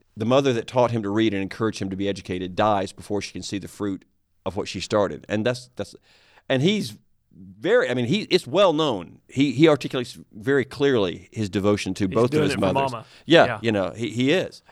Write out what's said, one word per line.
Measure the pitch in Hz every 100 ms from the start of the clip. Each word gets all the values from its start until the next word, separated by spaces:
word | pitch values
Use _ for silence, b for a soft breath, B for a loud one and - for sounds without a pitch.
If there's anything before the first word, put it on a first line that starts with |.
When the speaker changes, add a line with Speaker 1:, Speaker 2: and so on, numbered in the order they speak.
| _ -
Speaker 1:
the | 110
mother | 135 139
that | 117 -
taught | 123 117
him | 117
to | 101
read | 107 110
and | 98
encouraged | 95 - 110 -
him | 95
to | 95
be | 98
educated | 95 - 92 92 90
dies | 107 101 95
before | - - 104
she | -
can | -
see | - 101
the | 87
fruit | - 104 95 _ _ _ _ 95
of | 101
what | -
she | 98
started. | - 107 92 73 -
And | 107 113
that's, | 123 - -
that's, | 101 - b b b b b
and | 131
he's | 165 208 123 107 _ _ _ -
very, | 95 98 147 247 127
I | 123
mean, | 120
he, | 202 -
it's | 175 -
well | 165 196
known. | 151 156 101 82 - _
He, | 127 143
he | 120 160
articulates | 143 147 135 120 - -
very | 110 107 139 127
clearly | - 143 123 92 90 -
his | 113 104
devotion | 101 101 104 - 92
to | 98
Speaker 2:
He's |
Speaker 1:
both | 107 123
of |
Speaker 2:
doing | 151
Speaker 1:
his | 147
Speaker 2:
it | 113
for | -
Speaker 1:
mothers. | 139 135
Speaker 2:
Mama. | 117 - B B
Speaker 1:
Yeah, | 160 123
Speaker 2:
Yeah. | 107
Speaker 1:
you | 113
know, | 104 90
he, | 104 117
he | 113 131
is. | 180 113 - _